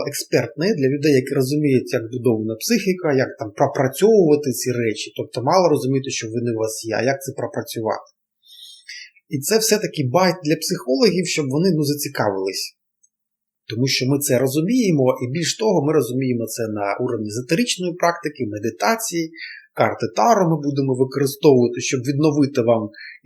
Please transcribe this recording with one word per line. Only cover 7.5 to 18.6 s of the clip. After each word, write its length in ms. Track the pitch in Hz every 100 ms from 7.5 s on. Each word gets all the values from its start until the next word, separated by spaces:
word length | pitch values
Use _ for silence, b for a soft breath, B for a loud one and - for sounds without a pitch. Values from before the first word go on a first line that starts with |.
| 120 110 - 110 101 - _ _ _ B B B B B B B B _ 147
І 40 |
це 180 | 135 220
все-таки 440 | 214 208 170 - 127 147
байт 220 | 185 175 147
для 100 | 160
психологів, 600 | - 185 - 269 240 180 175 -
щоб 100 | 139 139
вони, 140 | 190 156
ну, 60 |
зацікавились. 840 | 143 147 139 131 110 95 95 95 - - _ _ _ _ _ _ _ _ _
Тому 180 | 113 131
що 180 | - 127
ми 80 | 139
це 140 | 143 123 131
розуміємо, 600 | 143 170 254 208 151 127 -
і 20 | 123 151
більш 220 | 156 -
того, 200 | 220 180 139
ми 60 |
розуміємо 520 | 156 120 131 131 117 113 -
це 80 | 113 104
на 80 | 101 101
уровні 260 | 123 117 107
езотеричної 640 | 107 131 170 240 - 180 165
практики, 400 | 170 - 151 - 110
медитації, 680 | 104